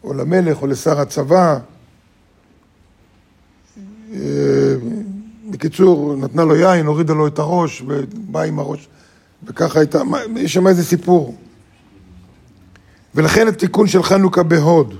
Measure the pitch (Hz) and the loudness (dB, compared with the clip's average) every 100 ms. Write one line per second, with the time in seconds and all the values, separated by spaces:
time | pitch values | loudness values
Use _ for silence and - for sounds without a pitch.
0 | - 139 131 185 175 147 139 131 160 147 | -8 -6 0 0 0 -2 -2 -2 -2 -2
1 | 139 - 139 180 175 139 120 _ _ _ | -2 -4 2 4 4 0 -6 _ _ _
2 | _ _ _ _ _ _ _ _ _ _ | _ _ _ _ _ _ _ _ _ _
3 | _ _ _ _ _ _ _ - 196 214 | _ _ _ _ _ _ _ -20 -20 -20
4 | 220 220 - 143 143 139 139 131 120 226 | -16 -10 -6 -2 0 2 2 0 -6 -8
5 | 202 196 - - 214 190 147 - 185 160 | -10 -14 -16 -20 -14 -8 -8 2 4 4
6 | 147 139 135 147 160 151 180 180 151 151 | 0 -6 -4 0 2 4 4 2 0 -2
7 | 160 156 151 151 156 175 160 - 127 143 | 0 0 0 -2 -2 -2 -2 -6 -8 -6
8 | 135 - 208 151 160 151 143 151 - _ | -6 -12 -10 -6 -4 -6 -8 -10 -14 _
9 | _ _ _ _ - - 165 156 151 151 | _ _ _ _ -20 -4 0 2 2 0
10 | 269 - - 226 214 185 185 180 165 170 | -2 -4 -6 -6 -2 2 4 4 2 -2
11 | - 180 127 113 - _ _ _ _ 98 | 2 2 2 -10 -20 _ _ _ _ _
12 | 92 90 _ _ _ _ _ - _ _ | _ -20 _ _ _ _ _ -20 _ _
13 | _ - 156 208 226 220 190 185 208 202 | _ 0 2 4 2 0 -2 2 2 2
14 | - 196 185 - 170 165 151 170 123 | 2 2 2 2 2 2 4 4 2